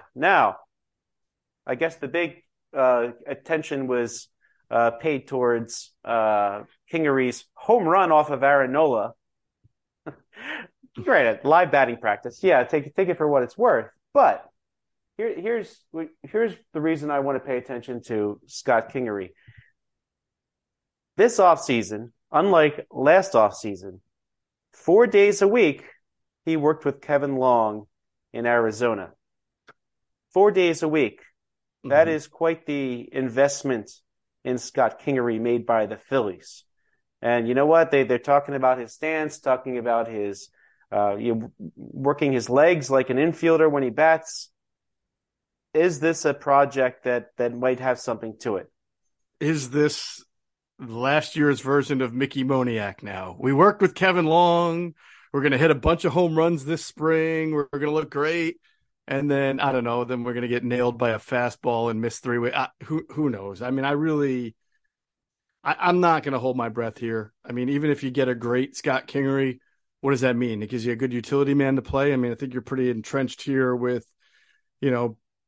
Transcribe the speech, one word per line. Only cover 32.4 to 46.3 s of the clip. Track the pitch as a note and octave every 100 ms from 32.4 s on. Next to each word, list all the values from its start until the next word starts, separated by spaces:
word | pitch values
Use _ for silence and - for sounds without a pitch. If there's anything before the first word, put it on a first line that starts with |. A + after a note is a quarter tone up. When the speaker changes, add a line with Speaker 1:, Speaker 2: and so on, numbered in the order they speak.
| E3 E3 D3+
Speaker 1:
the | C#3+ C3 A#2+ A#2+
investment | C3+ C3 A#2+ C#3 - C#3 A#2+ G#2 - _ _ _ _
in | C3 B2+
Scott | - - B2+ -
Kingery | - C3 A#2+ A2
made | A#2+ A#2+ A#2
by | A2+ G#2
the | G#2+
Phillies. | _ C3+ G#2 F2 - - _ _ _ _ _ _
And | A#2 A#2+ A2+
you |
know | B2+ D3
what? | E3 D#3+
They, | C#3
they're | B2 B2
talking | C#3+ C#3+ C#3+ C#3
about | C3 B2+
his | A2+
stance, | - D#3 D#3+ D3+ -
talking | C#3 B2+ C3+ B2
about | A#2+ A#2 A2+
his, | A2 G2+ G2 - _ _ _ _
uh, | G#2 G#2 G2+
you | A#2 A2+
know, | A#2 - F2 -
working | - - C#3 C#3+ C#3+
his | C3 A#2+
legs | C3 E3 E3+ C3+
like | C3+ C3
an | C3
infielder | E3 D#3+ E3 E3 D#3
when | C#3+
he | B2+
bats. | A2 D#3+ D#3+ - - - _ _ _ _ _ _ _ _ _ _ _ _
Is | D#3 F3 D3
this | E3 D#3+
a | D#3